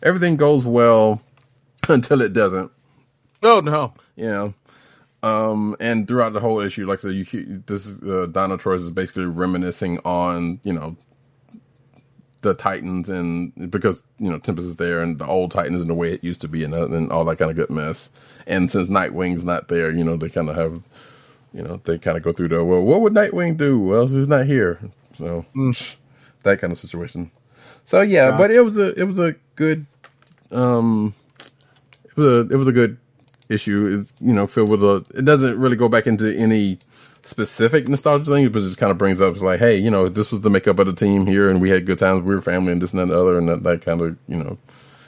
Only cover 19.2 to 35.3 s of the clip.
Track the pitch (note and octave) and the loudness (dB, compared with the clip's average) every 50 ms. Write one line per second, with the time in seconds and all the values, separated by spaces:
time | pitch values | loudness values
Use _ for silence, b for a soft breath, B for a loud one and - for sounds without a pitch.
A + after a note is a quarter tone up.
19.2 | F#2 F2+ F2+ E2+ F2 F2 F2 C#2+ - - E2+ E2+ E2 D#2+ D#2+ E2+ E2 E2 E2 E2 | -4 -4 -4 -4 -4 -4 -4 -6 -4 -4 -2 -2 -2 -2 -2 -2 -2 -2 -2 -4
20.2 | D#2+ E2 - F#2+ E2 D2+ D2+ E2+ E2 E2 D#2+ E2+ - b b b b b b b | -6 -6 -6 -6 -6 -4 -4 -4 -4 -4 -6 -10 -16 b b b b b b b
21.2 | b b b b b _ - - E2+ D#2+ F2 F#2 - - E2+ E2 - F#2 D#2+ E2 | b b b b b _ -16 -14 -12 -12 -12 -10 -6 -6 -6 -4 -2 -4 -4 -2
22.2 | D#2+ F2 E2 - F2 E2 E2 E2 E2+ E2+ F2+ F2+ F#2 A2 D3+ G3+ A3+ G#3 G#3+ A#3+ | -2 -4 -4 -2 -2 -2 0 0 2 2 2 2 4 4 4 4 4 4 4 2
23.2 | G#3+ G3 - F3 F3 E3+ E3 D#3 D3 C#3+ C3+ A#2 G2 F#2 G2 A2+ A#2+ C3 C3+ C3+ | 2 2 0 -2 -2 -2 -2 0 0 0 2 2 2 2 2 2 2 2 0 0
24.2 | C3+ C#3 D3+ C3+ B2+ C#3 C#3+ C3 G#2 F2 E2+ - G#2 G2+ - _ _ _ _ - | 0 2 2 2 2 2 2 2 0 0 -2 -6 -12 -18 -20 _ _ _ _ -12
25.2 | - E2+ E2+ E2+ E2 - _ C3+ C3+ C3 A#2 - - - - - _ b b b | -10 -8 -8 -8 -10 -10 _ -2 -2 -2 -2 -2 -6 -12 -14 -18 _ b b b
26.2 | b b b b _ G2+ G2+ F#2+ - F2 E2+ - - F2 - E2+ E2+ - - F2 | b b b b _ 0 2 2 0 -6 -6 -8 -12 -14 -12 -12 -12 -12 -10 -12
27.2 | F2 E2 - _ _ b b b b b b b b - - F#3 G3+ G#3+ G3 E3 | -12 -12 -14 _ _ b b b b b b b b 0 2 2 4 4 4 4
28.2 | C3 C3 - - F#3+ G3+ A3 A#3+ B3 A3+ G#3 G#3+ G3+ F#3 - - F3+ G3 F#3 F#3+ | 6 4 6 4 4 6 6 6 6 4 4 0 0 0 0 -2 -4 -2 0 0
29.2 | F3 E3 D3+ - _ _ _ - D#3 D#3 D#3 D#3+ D3 - _ _ _ - _ _ | 0 0 -2 -4 _ _ _ -2 0 0 0 -2 -6 -12 _ _ _ -20 _ _
30.2 | _ _ _ _ _ _ - A#2 B2+ B2 B2 A#2 A#2 A#2 A2+ G#2+ G#2+ G#2 G2+ - | _ _ _ _ _ _ -4 0 2 2 2 2 2 2 2 2 0 -2 -6 -8
31.2 | _ _ _ _ - - _ _ _ _ _ _ _ _ - _ _ - _ - | _ _ _ _ -20 -20 _ _ _ _ _ _ _ _ -20 _ _ -10 _ 2
32.2 | D3+ C#3 B2 A#2+ A#2 - - C3+ C3+ C3 A#2+ B2 A#2+ G#2+ A2+ - _ _ _ _ | 4 4 4 4 2 2 0 0 2 2 4 4 2 2 0 -6 _ _ _ _
33.2 | _ _ _ _ _ _ A2 G#2 - A2 G2+ G2+ G#2+ G2+ G2 G#2 G2+ - _ _ | _ _ _ _ _ _ -6 -4 -2 -2 -2 0 0 0 -2 -4 -6 -8 _ _
34.2 | - A#2+ A#2+ G2+ G2+ G2 - B2+ A2 G#2 G#2+ G2+ G2+ G2+ G2+ F#2+ - - - - | 0 0 2 2 0 0 0 0 2 2 4 4 4 4 4 2 0 -6 -6 0
35.2 | C3+ C#3+ | 2 4